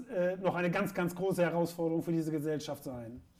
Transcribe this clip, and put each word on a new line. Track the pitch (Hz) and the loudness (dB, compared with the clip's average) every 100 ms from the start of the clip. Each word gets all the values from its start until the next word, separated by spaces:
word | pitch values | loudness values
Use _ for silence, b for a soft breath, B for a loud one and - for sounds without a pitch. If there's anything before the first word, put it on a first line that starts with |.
| - | -4
äh, | 190 180 185 | 0 2 2
noch | 180 170 | 0 2
eine | 175 | 2
ganz, | 196 196 - | 2 0 0
ganz | 175 | -2
große | 175 190 180 | 0 0 2
Herausforderung | 165 170 170 175 165 165 | 2 2 0 0 0 0
für | 170 | 2
diese | 165 156 | 0 0
Gesellschaft | 156 156 147 - 139 | 0 0 -2 -4 -8
sein. | 139 123 117 123 - | -8 -10 -10 -14 -18